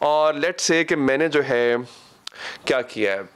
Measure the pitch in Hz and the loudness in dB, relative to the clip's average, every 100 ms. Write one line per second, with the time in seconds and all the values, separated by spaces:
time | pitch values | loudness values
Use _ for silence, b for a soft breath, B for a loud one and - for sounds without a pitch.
0 | 147 151 151 143 165 175 - 165 160 160 | 0 2 2 0 -4 -2 0 0 2 0
1 | 135 135 160 147 131 120 120 120 127 B | 2 2 2 0 0 2 2 0 -4 B
2 | B B - B B B - 131 117 110 | B B -20 B B B -2 -2 -2 -2
3 | 101 98 98 | -2 -2 -8